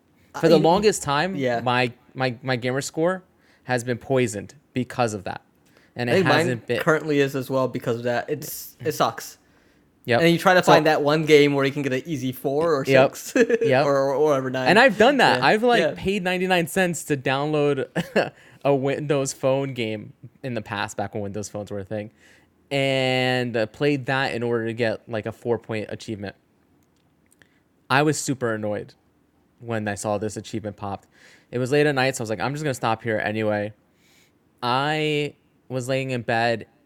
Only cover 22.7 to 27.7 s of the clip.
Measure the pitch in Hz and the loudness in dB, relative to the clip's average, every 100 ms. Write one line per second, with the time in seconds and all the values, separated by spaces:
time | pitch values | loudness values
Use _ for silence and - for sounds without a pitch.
22.7 | 139 135 135 127 127 127 127 123 113 110 | -2 0 0 0 2 2 0 -2 -2 -4
23.7 | - 147 143 123 135 135 113 120 117 113 | -2 -2 0 -2 -2 -2 -2 -2 -2 -4
24.7 | 113 113 98 - 110 110 - 120 113 - | -2 -2 -2 -6 -8 -6 -8 -4 -4 -4
25.7 | 110 104 107 - 104 98 - _ _ _ | -8 -8 -12 -10 -10 -10 -14 _ _ _
26.7 | _ _ _ _ _ _ _ _ _ _ | _ _ _ _ _ _ _ _ _ _